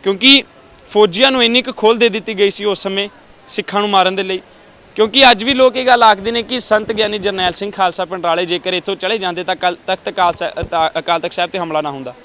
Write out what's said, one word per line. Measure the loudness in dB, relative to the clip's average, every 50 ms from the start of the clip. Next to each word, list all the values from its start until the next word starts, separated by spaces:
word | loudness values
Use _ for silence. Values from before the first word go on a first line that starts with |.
| -2
ਕਿਉਂਕਿ | -4 -4 2 4 4 4 4 2 -2 _ -20 -20 -20 -20 -20 -20 -2
ਫੌਜੀਆਂ | 2 2 4 4 4 2 2 2
ਨੂੰ | 4 2 0
ਇੰਨੀ | 2 2 0
ਕੁ | 0 -2 -6
ਖੁੱਲ੍ਹ | 0 2 2 4 4
ਦੇ | 2 0
ਦਿੱਤੀ | 0 -2 -8 -8 -2 0
ਗਈ | 0 0
ਸੀ | 0 -2 -2
ਉਸ | -2 -4 -2
ਸਮੇਂ | -4 -4 -4 -4 -6 -6 -10 -20 _ _ -20 _ -12
ਸਿੱਖਾਂ | -6 -6 -6 -6 -2 -2 0
ਨੂੰ | 0 4
ਮਾਰਨ | 4 4 4 2 0
ਦੇ | -2 -4
ਲਈ। | -4 -6 -8 -10 _ -20 -20 -20 -20 _ _ _ -14 -2
ਕਿਉਂਕਿ | 0 0 2 4 6 6 6
ਅੱਜ | 6 4 2
ਵੀ | -2 2
ਲੋਕ | 4 4 2 2
ਇਹ | 2 2
ਗੱਲ | 2 4 6 6
ਆਖਦੇ | 4 4 4 -2 -4
ਨੇ | -4 -4 -4
ਕਿ | -4 -4 -4
ਸੰਤ | 0 0 0 0 0 -2
ਗਿਆਨੀ | -2 -2 -2 -2 -2
ਜਰਨੈਲ | -4 -4 -4 -2 -2 -2 -2
ਸਿੰਘ | -2 -4 -8 -8
ਖਾਲਸਾ | -2 -2 -2 -2 0 -4 -6
ਪਿੰਡਰਾਲੇ | -6 -6 -4 -2 -2 0 -2 -2
ਜੇਕਰ | -2 -4 -4 -4 -4 -4
ਇੱਥੋਂ | -4 -4 -6 -8
ਚਲੇ | -6 -4 -4 -4
ਜਾਂਦੇ | -4 -4 -6 -6 -6 -6
ਤਾਂ | -6 -6
ਕੱਲ੍ਹ | -2 -2 -4 -4 -4 _
ਤਖਤ | -6 -6 -6 _ -8
ਅਕਾਲ | -2 0 0 0 0
ਸਾ-, | -2 -8 -8 -6 -8
ਅਤਾ-, | -8 -4 -2 -2 -2 -2 -2 -6
ਅਕਾਲ | -2 -2 -2 -2
ਤਖਤ | -2 -6 -4
ਸਾਹਿਬ | -4 -4 -4
'ਤੇ | -4 -8
ਹਮਲਾ | -6 -4 -4 -4
ਨਾ | -4 -4
ਹੁੰਦਾ | -8 -10 -12 -14 -16 -18